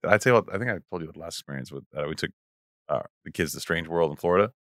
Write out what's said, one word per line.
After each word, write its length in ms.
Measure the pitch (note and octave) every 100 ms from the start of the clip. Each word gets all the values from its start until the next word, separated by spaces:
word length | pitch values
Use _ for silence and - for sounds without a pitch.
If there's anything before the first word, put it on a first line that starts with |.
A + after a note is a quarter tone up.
| -
I 60 | G#2
tell 160 | C3
you 80 | A#2+
what, 120 | -
I 40 | G2
think 120 | A#2+
I 80 | F#2+ _
told 120 | F2+
you 80 | D#2+
the 60 | D#2
last 160 | E2
experience 380 | - - C2+ B1+
with, 120 | C#2 - D2
uh, 80 | D2
we 60 |
took, 160 | D#2+ C#2 _ _ _ _ _ -
uh, 120 | C#2 G1+ _
the 80 | -
kids 200 | E2+ D#2+
to 80 | D#2
Strange 280 | - E2 D#2+
World 220 | E2+ E2
in 40 | D2+
Florida. 360 | F2 F2+ G#2 _